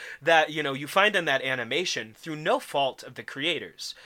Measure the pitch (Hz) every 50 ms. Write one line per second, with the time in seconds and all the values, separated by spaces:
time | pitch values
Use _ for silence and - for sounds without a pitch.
0 | - - - - 135 160 165 160 156 - 151 156 151 139 139 143 147 139 - 196
1 | 202 214 202 190 170 151 135 131 127 131 131 127 117 113 131 160 185 175 - 131
2 | 113 110 110 - - 165 151 151 156 180 240 269 - - - 147 139 131 117 -
3 | - 131 123 - 113 - - 139 139 170 165 131 104 85 - - - - - -
4 | -